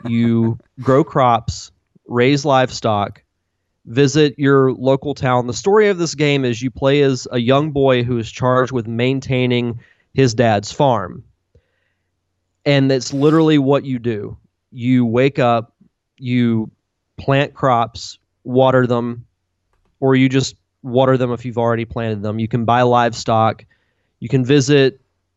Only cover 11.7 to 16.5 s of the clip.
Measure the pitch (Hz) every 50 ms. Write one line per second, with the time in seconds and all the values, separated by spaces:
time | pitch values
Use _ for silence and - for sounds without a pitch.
11.7 | _ _ _ _ _ _ _ _ _ _ _ _ _ _ _ _ _ _ _ 147
12.7 | 143 139 135 135 135 131 117 - - 139 139 151 156 165 160 156 156 147 135 131
13.7 | 143 139 - 139 131 120 113 120 113 104 104 110 113 - _ _ _ _ _ _
14.7 | - 127 117 123 127 127 123 117 110 120 131 139 - - 135 120 117 117 117 -
15.7 | _ _ _ _ _ _ _ _ _ _ 135 123 123 123 120 117